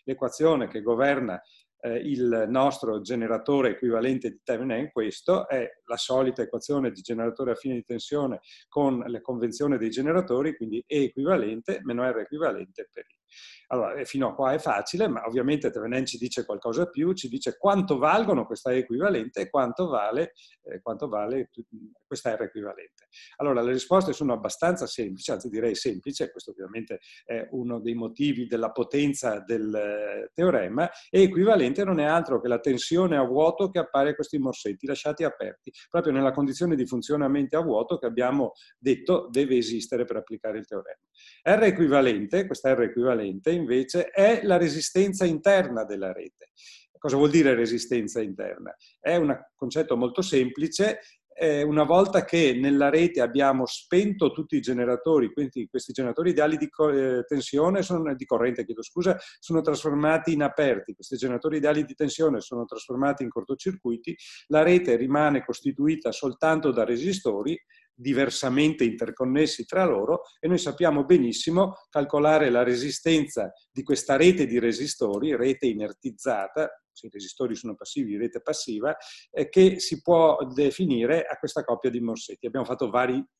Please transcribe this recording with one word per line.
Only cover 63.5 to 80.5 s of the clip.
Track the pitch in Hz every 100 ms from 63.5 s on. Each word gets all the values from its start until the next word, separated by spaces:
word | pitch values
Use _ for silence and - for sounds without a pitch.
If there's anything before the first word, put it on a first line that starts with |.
| 135 190 190 120 117 - 170 - - -
la | 151
rete | 165 180 175 117
rimane | 131 147 151 139
costituita | - - 143 139 147 156 -
soltanto | - 139 123 160 156 151
da | 117
resistori | 110 120 170 190 123 101 117 170 - _ _
diversamente | _ 123 131 135 - 131 131 151 156
interconnessi | 117 - 117 - 127 135 156 -
tra | 117 185 180
loro, | 107 113 170 - _
e | 160
noi | 175
sappiamo | 151 135 170 147 135
benissimo | 175 120 107 - 170 196 - _
calcolare | 151 143 147 151 156 147
la | 120
resistenza | 123 120 143 - 165 160 139 - 95 - _
di | -
questa | - 139 - 139
rete | 170 185
di | 131 120
resistori, | 117 110 143 - 113 104 151
rete | 123 127 131 131
inertizzata, | 104 107 - 131 104 135 107 98 151 151 - _
se | - 110
i |
resistori | 101 95 - 123
sono | 110 117
passivi, | 95 101 147 117 104
rete | 113 117
passiva, | - 151 - 107 135 - - - -
eh, | 156 147
che | 190 190 185
si | - 156
può | - 170 160 - 127